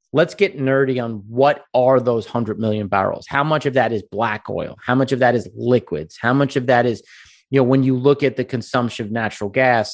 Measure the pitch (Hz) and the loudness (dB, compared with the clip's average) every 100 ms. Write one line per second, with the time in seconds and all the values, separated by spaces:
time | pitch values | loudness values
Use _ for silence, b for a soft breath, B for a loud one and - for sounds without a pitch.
0 | _ 135 175 - 196 180 131 135 135 123 | _ 0 0 2 -2 0 0 2 2 -2
1 | 117 110 101 120 139 147 - 127 127 131 | -4 -8 -8 2 2 2 -2 0 4 4
2 | 120 117 107 120 113 104 110 107 101 98 | 2 -2 -2 -4 -4 -2 -2 -2 -2 0
3 | 98 - - 139 151 156 143 131 113 110 | 0 -4 -4 -2 0 0 0 0 0 -2
4 | - 101 113 107 - 98 76 - - 127 | -6 -4 -4 -4 -8 -8 -8 -10 -2 0
5 | 131 127 123 120 123 110 117 123 - 76 | 0 2 2 2 -4 -6 0 0 0 -8
6 | 80 - 117 135 139 135 123 120 123 107 | -8 -6 0 2 0 -2 2 2 2 -2
7 | B B B B _ 135 123 135 135 127 | B B B B _ 2 4 2 2 2
8 | 135 139 139 - 123 123 - 131 120 - | 2 2 0 -2 -6 -6 -4 -4 -4 -6
9 | 107 117 110 - 104 135 131 120 104 | -6 -4 -6 -6 -4 0 2 2 0